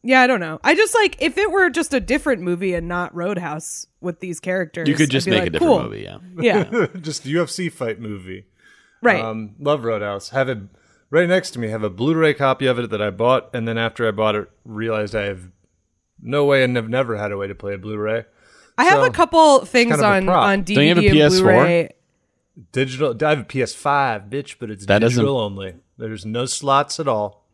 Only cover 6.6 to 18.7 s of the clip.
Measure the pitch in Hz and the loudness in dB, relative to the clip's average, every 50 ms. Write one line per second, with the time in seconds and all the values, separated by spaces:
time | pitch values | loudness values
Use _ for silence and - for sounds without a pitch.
6.6 | 180 - 214 240 196 233 - 185 156 156 147 - - 131 147 170 170 - - - | 0 0 0 -2 -2 -2 -4 -10 -10 -10 -10 -10 -8 -4 -2 -2 -2 -2 -4 -6
7.6 | 180 165 - - 127 113 107 92 113 107 104 98 92 92 92 95 98 _ _ _ | -6 -8 -6 -6 -6 -6 -6 -6 -8 -12 -12 -12 -12 -14 -14 -14 -16 _ _ _
8.6 | _ _ _ _ _ _ _ _ - 240 202 147 110 113 110 110 110 101 104 - | _ _ _ _ _ _ _ _ 0 0 0 2 -2 -6 -6 -8 -10 -12 -14 -6
9.6 | 143 143 147 143 117 117 110 104 104 101 101 98 - - - 135 131 127 127 107 | -2 -2 -2 0 0 -4 -4 -2 -4 -6 -6 -8 -10 -6 -4 -2 -2 -2 -4 -8
10.6 | 98 98 _ _ _ _ _ _ _ _ 143 160 180 170 185 185 - - - 123 | -10 -16 _ _ _ _ _ _ _ _ 2 2 2 4 2 0 0 -4 -8 -6
11.6 | 117 107 110 110 107 104 90 92 117 151 165 160 160 156 147 - 139 135 131 - | -6 -4 -4 -4 -4 -4 -4 -2 -2 0 2 2 2 2 2 2 0 0 0 0
12.6 | 135 127 123 120 120 107 110 101 107 104 95 98 113 123 131 123 - - - 123 | 0 -2 0 -2 -4 -6 -4 -4 -4 -4 -2 0 0 2 2 0 -2 -6 -8 -6
13.6 | 113 117 113 113 117 113 - - 120 110 104 104 110 107 104 104 101 _ _ _ | -6 -4 -4 -4 -4 -4 -4 -2 -2 -2 0 0 0 0 0 -2 -6 _ _ _
14.6 | _ 117 110 107 113 113 110 107 107 101 104 107 101 101 98 92 90 90 _ _ | _ -14 -10 -8 -6 -4 -4 -4 -4 -4 -4 -4 -4 -4 -8 -10 -14 -20 _ _
15.6 | _ _ _ _ _ _ _ _ _ _ _ _ - 113 135 147 143 143 139 135 | _ _ _ _ _ _ _ _ _ _ _ _ -10 -4 -2 0 2 4 4 4
16.6 | 131 123 123 120 113 110 120 131 135 117 110 104 104 104 101 98 98 98 98 - | 2 2 0 -2 -2 -2 -2 -2 -2 -2 -4 -6 -4 -6 -6 -6 -6 -8 -8 -10
17.6 | - 101 101 95 95 107 107 104 104 107 110 113 110 _ _ _ _ _ _ _ | -8 -10 -10 -8 -10 -10 -8 -6 -4 -4 -4 -4 -6 _ _ _ _ _ _ _
18.6 | _ _ | _ _